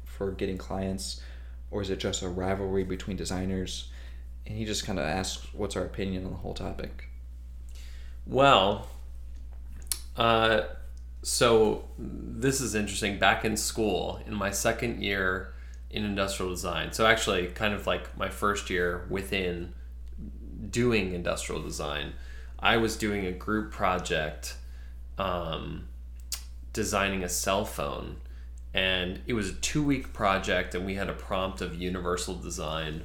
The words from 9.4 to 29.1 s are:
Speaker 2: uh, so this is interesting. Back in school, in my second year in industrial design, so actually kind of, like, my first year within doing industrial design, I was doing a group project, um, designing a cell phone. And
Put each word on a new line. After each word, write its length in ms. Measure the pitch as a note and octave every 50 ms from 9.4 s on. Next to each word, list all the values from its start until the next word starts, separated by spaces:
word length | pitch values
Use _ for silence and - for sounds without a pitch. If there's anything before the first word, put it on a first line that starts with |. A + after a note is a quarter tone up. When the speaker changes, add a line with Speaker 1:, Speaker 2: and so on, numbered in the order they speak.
| - - - - - - - - - - - - - - - -
Speaker 2:
uh, 440 | A#2 A#2 A2+ A2+ A2+ A2 A2 G#2+ - - - - - - - - - - - -
so 640 | - - - - C3 A#2 A#2 A2 A2 G#2+ G#2+ - - - - -
this 600 | A#2+ - - - - - B2 A2+ A#2+ C#3 C3 -
is 120 | B2+ G#2+ G#2
interesting. 440 | G#2+ G#2 G2 G2 - A2 G2+ G2 F#2
Back 260 | G2 G2 A2 - -
in 100 | A2 G#2+ G#2
school, 640 | - - - A#2 A2 G#2 F#2 E2+ E2+ F2 F#2 - -
in 80 | - A2
my 160 | G#2 G2 G2
second 520 | G2 - - A#2 A2+ - B2 A#2 A2+ F#2+ G2+
year 500 | G2+ G2 G2 F#2+ F#2 F#2 F#2+ F#2+ - - - - - - - - -
in 120 | - G#2+ G#2
industrial 480 | G#2 G2+ G2 G2 G2 - - F#2+ F#2
design, 400 | F2+ E2 F2+ F2+ E2+ D#2+ D#2+ D#2+ D#2+
so 120 | - A2+
actually 420 | A2 A2+ A2+ - - G2 F2+ F2+ F2+
kind 260 | - - A2 G#2 G#2
of, 120 | F#2+ - -
like, 300 | F#2 F2 - - - -
my 120 | G2 F#2+
first 400 | F#2+ - G#2 G2+ G2+ G2+ - -
year 360 | F#2+ F2+ F2 F2 F2 F2 F2+ F#2
within 640 | G2 G2 F#2+ - G#2 F#2+ F#2 F2+ F2 E2+ F2 - - - - - - - - - - - - - - - - - - - A2+ G2
doing 440 | F#2 A#2+ A#2+ B2 A#2 G#2+ F#2+ F#2 F2+
industrial 480 | F2 F2 F2 E2 - - - F2 D#2+
design, 520 | D#2 E2 D#2 E2+ D#2 D2 D2 D2 D2+ D2 - - - - - - - - - -
I 180 | - G2+ A2 A2+
was 180 | A2+ A2 A2 -
doing 280 | A2+ G#2+ G2+ G2+ F#2+
a 60 | F2+
group 400 | F2+ F2+ - G2+ G#2+ G#2+ G#2 -
project, 840 | - - G#2 F#2 F2+ F2+ F2 - F2 D#2+ D#2 D2+ C#2+ - - - - - - - - - - - - - - - - -
um, 720 | G2 F#2+ F2+ F2 E2+ E2 D#2+ D#2+ D#2+ D#2 D#2+ F2 F#2 - - - - - - - - - - - - - - - - - -
designing 500 | A2 G#2+ F#2 G#2+ G2 G2 G2 G2 F#2+ F2+
a 60 | F2
cell 360 | - - - G2 G2 G2+ A2
phone. 520 | - - - D2 C#2+ C2 C2 D2+ D#2+ - - - - - - - - - - - - -
And 480 | F#2+ F#2+ F#2+ F#2 F#2 F2+ F2+